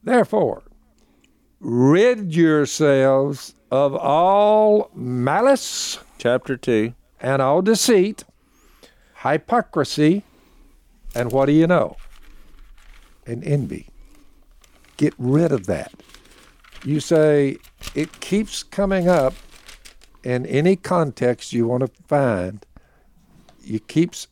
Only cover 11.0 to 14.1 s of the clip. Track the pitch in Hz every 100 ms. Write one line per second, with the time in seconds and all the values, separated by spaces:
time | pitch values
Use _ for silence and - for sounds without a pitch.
11 | - - 120 131 139 151 165 175 98 -
12 | - - - - - - - - - -
13 | - _ - 120 - 147 127 - - -
14 | -